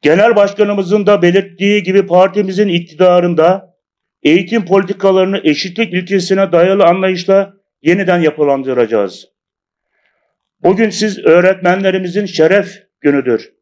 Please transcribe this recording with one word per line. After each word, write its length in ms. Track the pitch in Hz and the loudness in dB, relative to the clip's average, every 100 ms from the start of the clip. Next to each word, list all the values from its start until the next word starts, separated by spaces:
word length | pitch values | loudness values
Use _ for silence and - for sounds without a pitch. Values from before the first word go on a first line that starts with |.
Genel 340 | 147 170 220 208 | 2 2 2 2
Başkanımızın 680 | 202 196 208 202 180 208 202 | 0 0 -2 -2 -2 -2 2
da 160 | 202 | 2
belirttiği 640 | 175 185 196 - 202 208 | 2 0 -4 -6 -2 -2
gibi 220 | 180 190 185 | 0 -2 2
partimizin 640 | 180 190 190 190 190 208 | 2 2 0 -4 -2 -2
iktidarında 1080 | 170 170 151 185 180 180 170 160 196 - _ _ _ _ _ | -2 -6 0 2 2 0 0 0 0 -6 _ _ _ _ _
eğitim 420 | 147 170 175 226 170 | 0 0 0 -4 0
politikalarını 760 | 196 185 196 196 190 185 196 | -2 0 -2 0 0 0 -2
eşitlik 500 | - 147 190 180 226 | -2 -2 -6 -6 -6
ilkesine 580 | 175 180 196 175 190 196 | -6 -4 -4 -2 -2 0
dayalı 320 | 175 180 196 175 | 2 2 2 2
anlayışla 680 | 180 190 180 175 196 196 _ _ _ | 2 -2 -4 0 0 0 _ _ _
yeniden 380 | 151 185 180 175 | -2 -2 0 0
yapılandıracağız. 1080 | 160 151 147 139 131 123 113 110 98 90 - _ _ _ _ _ _ _ _ _ _ _ _ _ | 0 0 -2 -2 -2 -2 0 -2 -4 -8 -20 _ _ _ _ _ _ _ _ _ _ _ _ _
Bugün 260 | 170 185 220 | -2 0 -2
siz 360 | 175 214 190 - | -2 -6 -2 2
öğretmenlerimizin 1000 | 165 180 190 180 185 196 185 185 180 202 | 4 4 0 -2 0 -2 -2 -4 -6 -6
şeref 580 | - 160 196 180 - _ _ | 0 2 2 -2 -14 _ _
günüdür. 520 | 147 139 127 113 - _ | -2 0 0 -4 -4 _